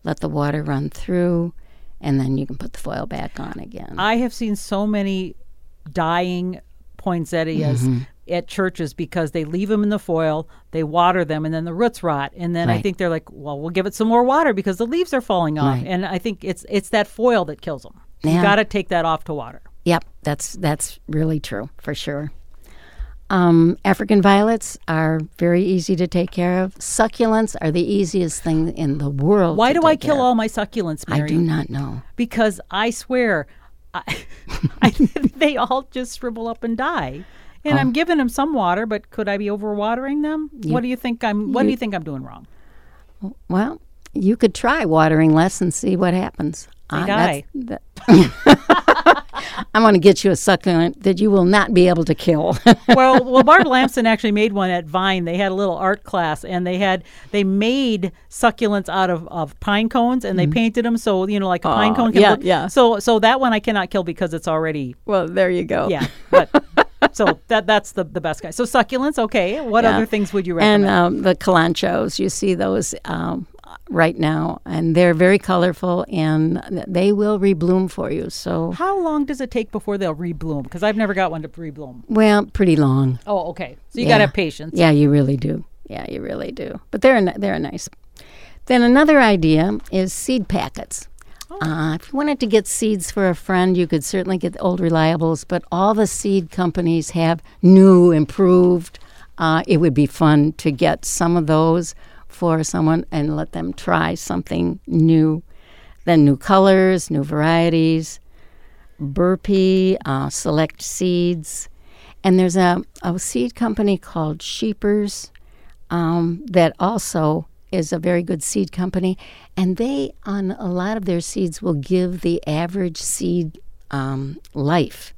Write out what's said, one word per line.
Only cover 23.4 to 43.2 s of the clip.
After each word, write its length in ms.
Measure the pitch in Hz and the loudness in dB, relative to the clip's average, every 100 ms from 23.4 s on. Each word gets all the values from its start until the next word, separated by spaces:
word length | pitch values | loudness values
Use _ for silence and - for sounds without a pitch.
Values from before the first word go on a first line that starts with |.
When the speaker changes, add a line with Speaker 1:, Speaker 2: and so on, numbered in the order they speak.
| 175 165 165 - | 6 6 4 2
Speaker 1:
African 360 | 196 185 208 208 | -2 -2 2 4
violets 560 | 190 196 214 226 - - - | 6 4 2 -2 -6 -14 -6
are 340 | 160 160 160 156 - | -2 0 -2 -6 -2
very 240 | 170 175 | 0 2
easy 340 | 185 185 165 175 | 2 -2 -2 -2
to 100 | 180 | 0
take 240 | 180 180 | -2 -2
care 320 | - 175 180 | -2 -2 -2
of. 120 | 185 - | -4 -8
Succulents 800 | - - 220 - 226 220 220 - | -8 -2 -2 0 0 2 -2 -2
are 100 | 160 | -2
the 120 | 160 | 0
easiest 600 | 175 202 180 190 170 - | 0 0 0 -2 -2 -4
thing 260 | 170 156 160 - | -2 0 0 -2
in 220 | 151 143 | -4 -2
the 100 | 143 | -4
world 460 | 135 147 208 170 175 | -2 2 2 2 2
Speaker 2:
Why 160 | 240 | 2
Speaker 1:
to 80 | 339 | 4
Speaker 2:
do 60 | 320 | 2
I 60 | |
Speaker 1:
take 80 | 311 | 2
Speaker 2:
kill 120 | - | 0
Speaker 1:
care 60 | 285 | 0
of. 60 | 247 | 2
Speaker 2:
all 80 | |
my 120 | 233 220 | 2 -2
succulents, 580 | - 208 226 170 151 - | -6 -6 -6 -6 -8 -4
Speaker 1:
I 100 | 143 | -2
Speaker 2:
Mary? 100 | 151 | 0
Speaker 1:
do 100 | 160 | 0
not 300 | 170 156 135 | 0 -2 -4
know. 320 | 139 139 113 - - | -8 -8 -10 -14 -8
Speaker 2:
Because 440 | 233 220 214 185 - | -6 0 -2 -2 -8
I 200 | 190 226 | -4 -4
swear, 560 | 226 - 254 233 170 143 - - - - | -4 -4 -2 0 -2 -4 -16 -20 -20 -14
I, 80 | 180 - - - - - | -12 -10 -12 -12 -18 -12
<laughs> 360 | - - - | -6 -6 0
I, 80 | 226 - 262 294 277 - | 0 4 0 2 -4 0
they 200 | 302 269 | 0 0
all 320 | 247 254 269 | -2 -2 -4
just 300 | 254 247 - | -10 -10 -8
shrivel 280 | 247 226 233 | -10 -8 -10
up 140 | 226 | -8
and 120 | 233 226 | -6 -4
die. 480 | 277 320 135 139 190 - - - | -4 -4 -6 -10 -16 -20 -20 -10
And 140 | 294 277 | -2 0
Speaker 1:
Oh. 20 | |
Speaker 2:
I'm 120 | 262 | 0
giving 280 | 247 330 330 | -2 0 0
'em 80 | 247 | 0
some 240 | - 285 | -2 -2
water, 320 | 285 180 180 | 0 0 -2
but 240 | 226 208 - | -4 -6 -8
could 160 | - 208 | -8 -4
I 120 | 202 | -4
be 80 | 202 | -4
overwatering 760 | 202 214 208 208 233 269 294 | -6 -6 -4 -4 -4 -4 -4
them? 280 | 302 311 311 269 | -4 -4 -8 -8
Speaker 1:
You, 120 | 175 | -2
Speaker 2:
What 80 | 254 | -2
do 60 | 247 | -2
you 80 | 254 | -6
think 280 | 247 233 | -6 -4
I'm, 280 | 226 208 214 | -4 -2 -2
what 80 | 254 | 0
do 60 | 311 | 0
Speaker 1:
you 40 | |
Speaker 2:
you 40 | 254 | 0
think 160 | 226 | -6
I'm 100 | 196 | -6
doing 180 | 160 135 | -8 -12
wrong? 240 | 131 110 - - - - - - - - | -12 -18 -20 -20 -20 -20 -20 -20 -20 -14